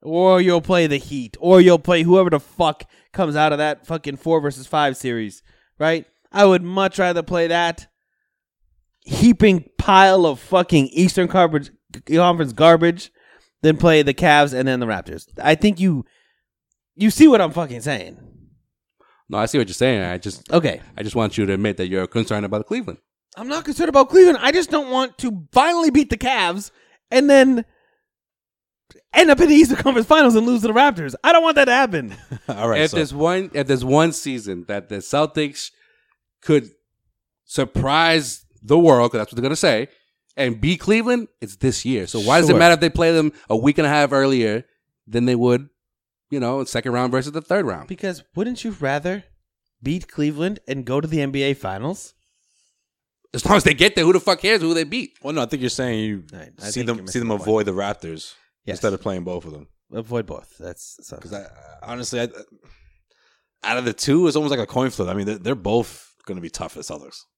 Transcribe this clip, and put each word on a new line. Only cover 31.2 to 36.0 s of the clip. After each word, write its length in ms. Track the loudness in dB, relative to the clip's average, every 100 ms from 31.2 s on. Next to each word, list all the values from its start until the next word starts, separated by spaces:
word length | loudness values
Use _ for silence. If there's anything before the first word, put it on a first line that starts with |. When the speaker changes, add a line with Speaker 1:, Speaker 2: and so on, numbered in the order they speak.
Speaker 1:
I 80 | 2
don't 100 | 4
want 120 | 4 2
that 100 | 2
to 60 |
happen. 420 | 2 0 -2 -8 -14 -16
Speaker 3:
<laughs> 180 | -16 -10
All 180 | -6 -2
right, 140 | 0
Speaker 2:
If 100 | 0
Speaker 3:
so 60 | -2
Speaker 2:
there's 160 | -4
one, 380 | -2 -2 -2 -6
if 140 | -8 -2
there's 180 | -2 2
one 260 | 2 2
season 540 | -2 -8 -10 -8 -12 -8
that 220 | -10 -8
the 80 | -14
Celtics 720 | -6 -4 -2 -4 -6 -8 -16 _ _ _